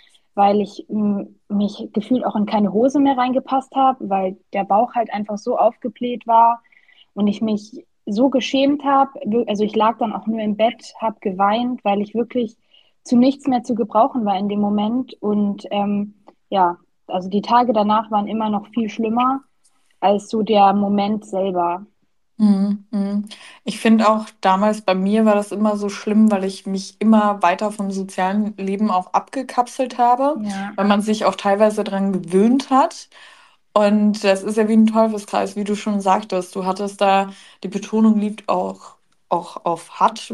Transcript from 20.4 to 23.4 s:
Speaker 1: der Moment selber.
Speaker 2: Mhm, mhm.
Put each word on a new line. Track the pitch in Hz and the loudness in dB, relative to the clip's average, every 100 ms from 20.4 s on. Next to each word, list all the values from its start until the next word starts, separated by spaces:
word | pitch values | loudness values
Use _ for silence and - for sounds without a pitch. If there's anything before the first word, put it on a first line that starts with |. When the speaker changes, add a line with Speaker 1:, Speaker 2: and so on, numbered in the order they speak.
Speaker 1:
der | 208 208 196 | 2 4 6
Moment | 202 202 202 202 214 - | 4 0 0 0 -4 -4
selber. | 190 196 180 175 180 208 _ _ _ _ - | -4 -2 -2 -2 -4 -10 _ _ _ _ 0
Speaker 2:
Mhm, | 208 196 202 202 - | 2 4 0 -4 -6
mhm. | 202 196 202 208 - | -4 -2 -4 -6 -14